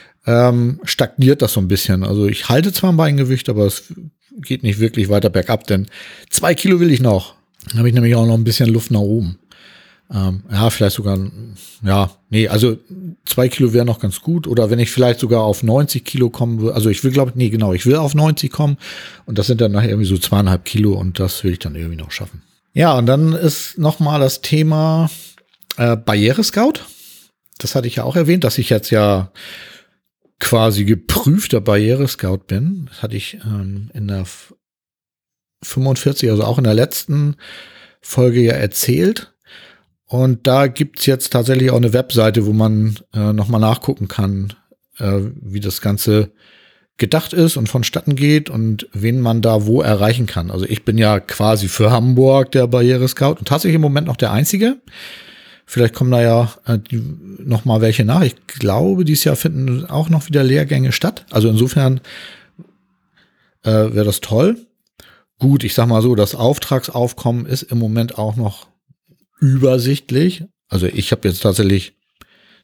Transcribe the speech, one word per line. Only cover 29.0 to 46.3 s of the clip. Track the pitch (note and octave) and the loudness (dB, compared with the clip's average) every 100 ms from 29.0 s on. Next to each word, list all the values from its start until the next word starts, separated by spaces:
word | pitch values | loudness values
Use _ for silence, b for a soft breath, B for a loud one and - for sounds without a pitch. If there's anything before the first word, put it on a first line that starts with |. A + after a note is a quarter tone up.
| G#2 F#2+ F#2+ B B B B B B B _ _ _ - | 4 2 -2 B B B B B B B _ _ _ -10
quasi | - A#2 A2 G2+ G2+ | 0 2 2 2 2
geprüfter | G2+ - - C#3 G3 - A2+ | 0 0 0 2 0 0 -2
Barriere-Scout | A2 G#2 G#2+ C3 C3+ - F#2 F#2+ - | 2 2 2 0 -2 -4 -4 -4 -4
bin. | G2+ D#3+ F#3+ C3 | -4 -4 -4 -10
Das | - | -10
hatte | A2 G#2+ | -10 -8
ich, | - G#3 | -10 -10
ähm, | A2 G#2 G2 G2+ G#2+ | -8 -6 -6 -8 -12
in | A2+ G2+ | -10 -6
der | G2 | -6
F-, | F2 - - _ _ _ _ _ _ _ _ _ _ _ | -8 -14 -20 _ _ _ _ _ _ _ _ _ _ _
fünfundvierzig, | - C3 C3+ B2+ C#3 C#3+ A#2+ | -8 -2 0 0 -2 0 0
also | G#2+ | 0
auch | G#2+ B2 | 0 0
in | |
der | A2+ | 2
letzten | G#2+ C3 - - D3 D3 B B B B B B B | 2 0 -4 -4 -2 -2 B B B B B B B
Folge | - - B2+ A#2+ | -6 0 2 4
ja | A#2 | 2
erzählt. | C3+ G#2+ - - C#3 F#3 A3+ - _ B B B B B _ - | 2 -2 -2 0 2 2 0 -8 _ B B B B B _ -6
Und | B2 C3 A2+ C3+ | 0 0 2 2
da | C3 C#3 | 2 2
gibt's | B2 C#3+ - | 0 -6 -2
jetzt | C#3 B2+ - | 0 0 0
tatsächlich | B2 A#2+ B2+ B2+ | -2 2 2 2
auch | A#2+ | 2
eine | A#2+ | 2
Webseite, | A#2+ - A2+ A2 A2 G#2 | 2 0 2 2 2 2
wo | |
man, | G#2+ A2 G#2+ A2 G#2 _ | 2 2 2 0 -4 _
äh, | G#2+ G#2+ | -4 -2
noch | G#2+ G2+ | 0 0
mal | A2 | 2
nachgucken | A2 A#2 - - G2+ | 2 0 -2 -4 -6
kann, | - G2 G2 G2+ - _ _ _ - | -4 -2 -4 -6 -10 _ _ _ -8
äh, | G2 G2 G#2 | -4 -2 -4
wie | C#3 G#2 G2+ | -8 -10 -8
das | G2+ - | -6 -4
Ganze | G#2 G2+ A2+ G#2+ G2 | -2 -2 2 2 0